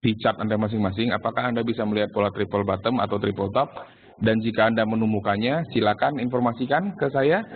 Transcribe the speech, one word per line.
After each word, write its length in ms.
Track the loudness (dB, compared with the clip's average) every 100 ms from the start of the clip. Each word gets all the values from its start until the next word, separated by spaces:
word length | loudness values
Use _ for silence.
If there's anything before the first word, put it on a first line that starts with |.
di 80 | 0 0
chart 160 | 0 0
Anda 240 | -2 0
masing-masing, 560 | 0 0 -2 0 -2 0
apakah 320 | -2 -2 -2
Anda 160 | -2
bisa 240 | -2 -2 0
melihat 240 | 0 0
pola 160 | 0 0
triple 400 | 0 -2 0 0
bottom 320 | 0 0 0
atau 160 | 0 0
triple 320 | -2 -2 -2 0
top, 160 | -2 -4 -18 -20 -20 -2
dan 240 | 2 2
jika 240 | 0 2 2
Anda 160 | 4
menemukannya, 880 | 2 2 2 0 0 0 0 -2 -2
silakan 480 | 0 2 2 0 0
informasikan 720 | -2 0 0 -2 0 0 0 -2
ke 80 | -2
saya. 320 | 2 2 2 -2